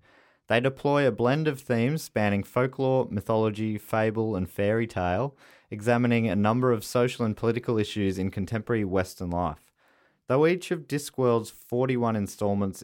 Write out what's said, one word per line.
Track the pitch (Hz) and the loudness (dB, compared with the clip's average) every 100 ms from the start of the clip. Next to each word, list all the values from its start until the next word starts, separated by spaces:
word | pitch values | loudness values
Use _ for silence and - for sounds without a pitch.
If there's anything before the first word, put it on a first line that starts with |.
| _ _ _ _ _ | _ _ _ _ _
They | 113 | 0
deploy | 131 135 143 143 139 | 0 -2 0 2 2
a | |
blend | 110 117 147 156 | 2 0 2 0
of | 135 | -4
themes | - 120 120 156 | -2 0 2 -2
spanning | - - 104 101 | -4 0 2 0
folklore, | 98 - 131 131 131 131 - | -2 -2 -2 0 0 2 0
mythology, | 104 - 110 110 104 110 107 | -4 0 0 2 0 -4 -4
fable, | - 113 110 107 110 101 | -4 0 0 0 -2 -2
and | 92 | -4
fairy | - 101 113 117 | 0 0 2 0
tale, | - 90 90 135 - - - _ | -2 0 0 -2 -6 -20 -20 _
examining | 104 107 120 123 117 113 | -6 2 2 4 2 2
a | 95 | 2
number | 104 120 127 | 2 4 2
of | 113 - | 0 0
social | 123 123 - 117 | 0 0 0 -4
and | 107 | -2
political | 117 117 - 113 | -2 -2 -2 -2
issues | 104 - 98 92 | -2 0 -2 0
in | 95 | -4
contemporary | 104 92 113 - 117 101 | -4 -4 -6 -2 -2 0
Western | 95 92 - 90 | 0 -2 -4 -6
life. | 87 87 73 _ _ _ _ _ _ _ | -2 -2 -4 _ _ _ _ _ _ _
Though | 131 156 | 2 2
each | 180 - | 2 -4
of | 175 147 | -8 -4
Discworld's | 143 - - 127 117 - | -8 -6 0 2 2 0
forty-one | - - 123 131 123 117 110 | -12 -6 -2 0 2 0 0
installments | 98 - 101 101 98 92 | -2 -2 -2 0 -2 -6